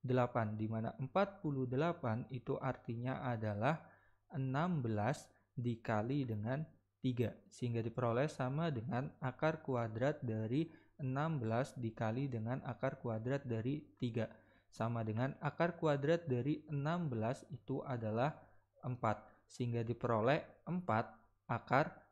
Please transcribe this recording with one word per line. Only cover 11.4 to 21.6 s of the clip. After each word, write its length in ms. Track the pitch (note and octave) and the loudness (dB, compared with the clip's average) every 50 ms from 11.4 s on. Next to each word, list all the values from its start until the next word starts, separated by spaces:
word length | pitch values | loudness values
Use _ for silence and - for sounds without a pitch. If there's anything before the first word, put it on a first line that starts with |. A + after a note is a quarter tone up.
belas 320 | A2+ A2 A2 A#2+ C#3 - - | 0 2 2 2 0 -2 -4
dikali 540 | C#3 A#2+ A2+ A2+ - A#2 A2 A2+ B2+ C#3+ C#3 | -4 -4 -4 -2 0 -2 0 0 0 -2 -2
dengan 320 | B2+ A2+ A2 A2+ B2+ C3 | -2 -2 -2 -2 -2 -2
akar 400 | - - A#2+ - - C3+ C3+ - | -4 -6 -6 -2 -2 -4 -4 -2
kuadrat 400 | - B2 A2+ A2 A2 B2+ C3+ C#3 - | -4 -4 -2 -2 0 -2 -2 -2 0
dari 360 | B2+ A#2 A2+ A2 B2+ C#3+ D3+ - - - | -2 -2 0 0 -2 -4 -4 -6 -12 -8
tiga, 320 | _ B2+ A#2+ A2+ A2+ A2 - - - - - _ - _ _ | _ -4 -2 0 -2 -2 -2 -6 -18 -20 -20 _ -20 _ _
sama 320 | - - A2 A#2 A#2+ A#2 | -4 -2 -2 0 0 0
dengan 320 | A2+ A2 G#2+ A2+ B2+ C#3 - - | 0 0 0 0 0 0 -2 -2
akar 320 | - D3 - - E3 F3 F3 | -4 -4 2 2 2 2 2
kuadrat 520 | - - D#3 C#3+ C#3 C#3 D3 E3 E3+ E3+ - | 2 2 2 2 4 4 2 2 2 2 0
dari 320 | B2+ B2 A#2+ C#3+ D#3 - - - | 0 2 2 0 0 -2 -2 -4
enam 400 | D3+ C#3 C#3 D3+ E3+ F3+ E3+ D3 | -4 -2 0 0 0 0 0 0
belas 320 | B2 A2 G#2+ A2+ C3+ - - - | 0 2 2 0 0 -2 -6 -12
itu 320 | - - _ - C3 C#3 | -14 -12 _ -4 -4 -2
adalah 500 | - D3 C3 A#2 A2 A2 G#2+ A2+ B2+ D#3 - - - - - - _ _ _ _ - | -2 -2 -4 -2 0 0 2 2 2 2 0 -4 -18 -20 -20 -20 _ _ _ _ -6
empat, 360 | B2+ B2+ - - A2 G#2 - - - - - _ _ | -6 -4 0 2 2 2 0 -4 -20 -20 -20 _ _
sehingga 320 | - - B2+ A#2+ A#2 A#2 | -6 -4 -2 0 0 0
diperoleh 840 | A2+ A#2 A#2+ - - A#2+ A#2 G#2+ G#2+ B2 D3 E3 - - - - _ | 0 0 -2 0 2 2 4 4 6 4 4 4 0 -6 -16 -14 _
empat 440 | - E3 F3+ F3+ - G#2+ A2 A#2+ - - - - _ _ _ _ - | -4 -4 -4 0 2 2 2 2 0 -8 -20 -20 _ _ _ _ -4
akar 400 | A#2+ A#2 | -4 -4